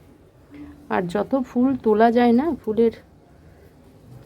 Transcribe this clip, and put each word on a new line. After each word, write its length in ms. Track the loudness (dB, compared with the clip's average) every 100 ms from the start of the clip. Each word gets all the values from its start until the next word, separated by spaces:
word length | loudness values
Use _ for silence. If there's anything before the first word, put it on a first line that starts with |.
| -20 _ _ _ -20 -20 -20 -20 -8
আর 80 | -6 -4
যত 180 | -4 -2 -4 -4
ফুল 220 | -2 -2 0
তোলা 240 | 0 2 4 4
যায় 160 | 2 2
না, 60 | 0 -4
ফুলের 340 | -6 0 0 -2 -20 _ _ _ -20 -20 -20 _ -20 -20 -20 -12